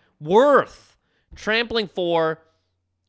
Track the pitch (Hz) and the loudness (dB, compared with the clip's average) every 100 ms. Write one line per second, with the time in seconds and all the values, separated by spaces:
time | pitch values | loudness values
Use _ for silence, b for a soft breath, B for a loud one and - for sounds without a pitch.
0 | _ - 147 202 285 254 - - _ _ | _ -14 0 2 4 4 0 -8 _ _
1 | _ _ _ - - 220 226 226 190 - | _ _ _ -12 -4 -4 -4 -6 -6 -6
2 | 175 165 160 156 _ _ _ _ _ _ | -2 0 -2 -4 _ _ _ _ _ _